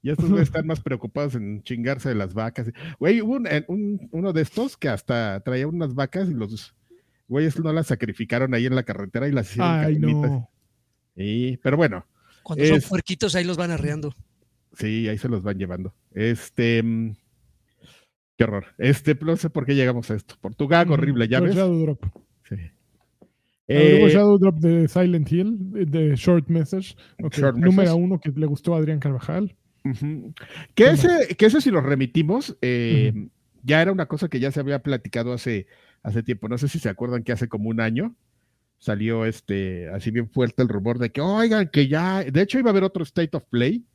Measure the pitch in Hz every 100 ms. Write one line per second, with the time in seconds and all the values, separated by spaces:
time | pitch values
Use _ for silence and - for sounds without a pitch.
0 | 127 147 165 196 156 160 160 160 - 131
1 | 113 143 147 123 101 104 - 120 117 135
2 | 135 110 95 95 113 - 117 - 160 151
3 | 151 226 214 269 220 151 - 185 208 202
4 | - 160 196 160 156 - 262 - 151 104
5 | - 120 110 98 - 127 143 175 156 127
6 | 135 180 190 135 104 110 - _ _ _
7 | _ _ _ 127 156 - 160 160 156 120
8 | 107 98 113 120 131 120 127 131 120 98
9 | 98 117 139 139 104 107 175 165 156 151
10 | 151 151 147 135 120 _ _ _ _ _
11 | _ - 98 110 127 123 143 143 156 92
12 | - _ _ _ - 151 151 156 - 190
13 | - 185 208 180 175 170 175 165 147 147
14 | 147 - - _ _ _ _ - 107 110
15 | 113 104 127 113 98 98 95 90 92 _
16 | _ - 110 117 - - 117 117 113 113
17 | 113 104 _ _ _ _ _ _ _ _
18 | _ _ _ _ 110 101 - _ 127 139
19 | - 143 156 165 160 160 127 143 127 123
20 | 117 107 - - 98 107 143 170 175 151
21 | 160 123 113 127 - 175 190 170 160 139
22 | - - _ _ _ 98 82 _ _ _
23 | _ _ _ _ _ _ _ 143 151 147
24 | - 160 208 202 190 160 165 170 160 175
25 | 180 175 139 170 202 226 190 208 175 156
26 | 156 135 - 175 143 165 151 190 185 -
27 | - _ 160 147 139 120 180 190 185 165
28 | 180 185 156 139 156 143 - 170 156 156
29 | 143 131 - 170 202 _ _ _ 143 120
30 | 143 151 - - - - - - 240 320
31 | 349 339 240 170 220 277 277 185 135 139
32 | 131 139 147 226 285 - 123 123 117 131
33 | 123 110 104 _ _ _ 123 156 170 190
34 | 156 151 170 135 135 143 139 139 147 131
35 | 101 - 117 123 127 107 90 _ _ _
36 | - 107 117 113 110 120 139 170 113 92
37 | 120 123 113 117 117 110 107 113 113 113
38 | 214 233 _ _ _ _ _ _ - 104
39 | 110 113 113 110 - 98 95 90 85 95
40 | 113 113 117 - 120 - 123 107 107 120
41 | 120 - 160 208 233 214 180 147 135 151
42 | 180 190 139 139 196 262 240 196 190 185
43 | 160 - 165 127 - 120 123 233 -